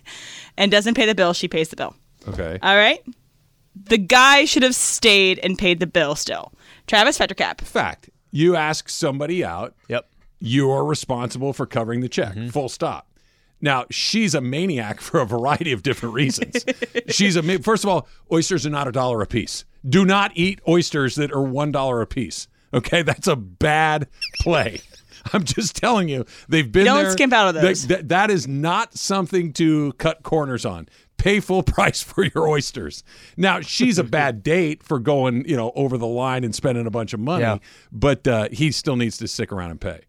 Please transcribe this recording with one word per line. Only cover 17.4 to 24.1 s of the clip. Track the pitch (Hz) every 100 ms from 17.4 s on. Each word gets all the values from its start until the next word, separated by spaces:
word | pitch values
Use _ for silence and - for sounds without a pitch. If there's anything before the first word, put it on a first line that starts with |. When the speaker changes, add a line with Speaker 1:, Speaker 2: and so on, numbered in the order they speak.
Speaker 2:
ma-, | 160 185
first | - 220
of | 202
all, | 175 - - -
oysters | 165 160 175 147
are |
not | 147 135
a |
dollar | 127 127 117
a | 98
piece. | 117 87 - - - 135
Do | 175
not | 190 196 202
eat | 170 185 196 -
oysters | 170 165 151 147
that | 147 147
are | 143
one | 139 131 147
dollar | 143 135 120
a | 107
piece. | - 95 - - _ _
Okay, | 127 - 170
that's | 151 - -
a | 143
bad | 92 90 156 156 156 151 143